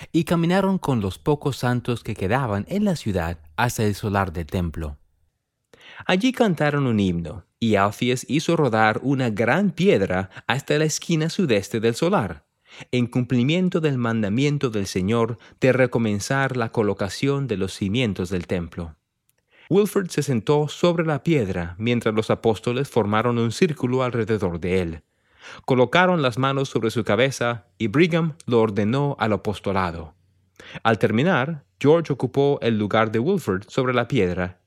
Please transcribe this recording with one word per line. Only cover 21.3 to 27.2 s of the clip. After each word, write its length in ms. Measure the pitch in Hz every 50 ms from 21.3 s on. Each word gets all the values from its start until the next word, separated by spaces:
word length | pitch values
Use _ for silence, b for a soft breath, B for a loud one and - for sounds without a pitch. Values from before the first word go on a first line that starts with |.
| 170 143 110 92 92 90 85 85 87 87
mientras 360 | 107 120 120 117 - 113 107
los 140 | 107 107 -
apóstoles 600 | 117 - - 113 110 - - 120 120 127 143 -
formaron 480 | - 123 107 104 107 107 117 123 120 120
un 120 | 117 117
círculo 520 | 110 - 190 180 151 - - 123 123 131 127
alrededor 580 | 123 117 120 110 101 110 104 101 90 85 85
de 220 | 80 90 92 95 90
él. 200 | 82 80 76 - _ B B B B B B B B B B B
Colocaron 560 | B 135 123 127 - - 170 185 185 185 170
las 160 | 143 127 120
manos 320 | 131 131 135 139 135 131 -
sobre 220 | - 123 110 113
su 120 | - 117 104
cabeza 640 | - 107 104